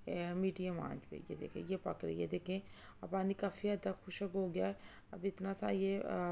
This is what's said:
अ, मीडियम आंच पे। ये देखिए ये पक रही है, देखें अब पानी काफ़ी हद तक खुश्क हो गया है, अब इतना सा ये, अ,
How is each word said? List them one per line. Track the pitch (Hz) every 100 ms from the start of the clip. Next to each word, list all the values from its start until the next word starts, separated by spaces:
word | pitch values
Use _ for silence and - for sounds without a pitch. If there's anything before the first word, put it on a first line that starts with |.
| -
अ, | 180 175
मीडियम | 180 190 185 180 170
आंच | 139 143 -
पे। | 151
ये | - 151
देखिए | 151 156
ये | 170 190
पक | - 165
रही | 165 165
है, | 170
देखें | 175 175 190 - - - -
अब | 180
पानी | 190 190
काफ़ी | 196 202 - 202
हद | 202
तक | 190 185 -
खुश्क | - 202 196
हो | 185
गया | 170 190
है, | 202 - - -
अब | 185 190
इतना | 190 190
सा | 196 208
ये, | 196 190 196
अ, | - 185 175